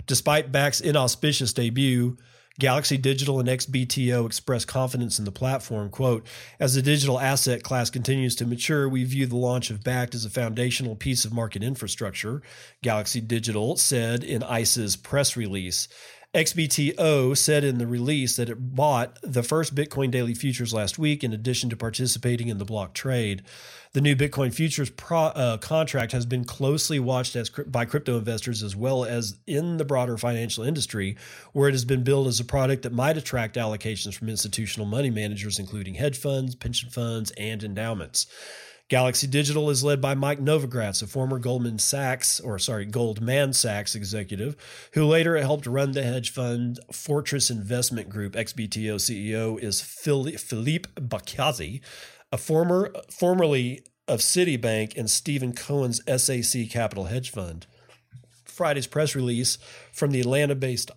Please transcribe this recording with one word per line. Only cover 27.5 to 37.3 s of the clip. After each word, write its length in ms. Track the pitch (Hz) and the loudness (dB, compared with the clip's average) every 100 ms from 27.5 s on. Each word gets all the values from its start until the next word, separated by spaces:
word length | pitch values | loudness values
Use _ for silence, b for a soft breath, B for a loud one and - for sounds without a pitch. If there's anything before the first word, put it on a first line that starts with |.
| - - | -8 -4
by 200 | 127 120 | -2 0
crypto 340 | 147 143 117 | 0 0 -2
investors 420 | 107 113 127 110 | 0 -4 -4 -4
as 140 | 104 95 | -4 -2
well 280 | 123 127 | 0 0
as 360 | 117 120 107 98 - | 0 -2 -4 -8 -4
in 300 | 147 170 165 | -2 0 0
the 80 | 143 | 0
broader 340 | 135 123 110 | 2 0 0
financial 440 | 120 117 117 - | 0 -2 -2 -4
industry, 540 | 120 156 - 107 95 98 B B B | -2 -2 -2 -2 -2 -4 B B B
where 140 | 143 139 | 4 4
it 40 | |
has 140 | 135 120 | 4 2
been 180 | 131 | 2
billed 240 | 123 139 131 | 4 4 2
as 120 | 117 | 0
a 60 | 120 | 0
product 380 | 143 131 135 | 2 2 2
that 100 | 131 | -2
might 240 | 120 139 156 | 0 2 2
attract 380 | - 127 113 123 | -2 -2 -2 -2
allocations 580 | 110 107 113 104 104 | -2 -2 -4 -4 -6
from 160 | 95 113 | -6 -6
institutional 560 | 107 104 107 107 - 104 | -4 -4 -4 -4 -4 -2
money 240 | 120 139 | 0 0
managers, 480 | 107 104 104 104 101 | 0 -2 -4 -4 -6
including 380 | 95 107 95 92 | -6 -8 -6 -2
hedge 240 | 147 131 | -2 -2
funds, 340 | 143 135 131 | -2 -2 -2
pension 380 | 123 120 120 120 | -4 -6 -4 -6
funds, 400 | - 117 113 110 | -4 -4 -4 -6